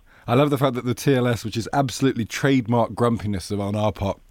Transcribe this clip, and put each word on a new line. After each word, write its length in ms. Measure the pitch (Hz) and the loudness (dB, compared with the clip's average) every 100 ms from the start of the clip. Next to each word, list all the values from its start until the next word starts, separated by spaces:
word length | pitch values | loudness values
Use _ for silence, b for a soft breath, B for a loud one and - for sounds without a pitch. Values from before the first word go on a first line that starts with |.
| b b - | b b 0
I 60 | |
love 160 | 120 147 | 2 2
the 80 | 135 | 2
fact 160 | 139 | 0
that 100 | 123 | 0
the 80 | 123 | -4
T 220 | 117 147 | -2 2
L 120 | 131 123 | 2 2
S, 180 | 113 | 0
which 120 | 110 117 | -4 -6
is 120 | 104 | -2
absolutely 520 | 143 135 - 135 120 | -2 -2 0 0 0
trademark 720 | 107 - 143 135 113 120 113 | -4 -2 2 2 2 0 0
grumpiness 560 | 98 120 113 98 98 - | 0 0 0 -2 -6 -4
of, 80 | 101 | -4
on 160 | 101 104 | -2 0
our 160 | 107 | 0
part, 260 | - 98 - - | 0 -4 -4 -10